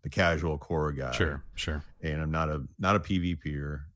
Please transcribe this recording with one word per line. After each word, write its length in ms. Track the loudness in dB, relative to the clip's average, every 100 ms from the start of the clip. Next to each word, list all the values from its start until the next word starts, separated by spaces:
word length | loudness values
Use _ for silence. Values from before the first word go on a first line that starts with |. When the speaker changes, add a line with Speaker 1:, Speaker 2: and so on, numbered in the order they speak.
Speaker 1:
the 80 | -6
casual 480 | 4 4 4 0 -2
core 320 | -2 0 0
guy. 200 | -2 -4
Speaker 2:
Sure, 320 | 0 0 0 -8
sure. 300 | -6 -4 -4 -6 -8
Speaker 1:
And 200 | -4 -2
I'm 80 | 0
not 180 | 0 0
a, 160 | -2 -6 -2
not 180 | 4 4
a 40 |
P 180 | 4 0
V 160 | 0 -2
P 200 | -4 -4
er. 300 | -4 -6 -10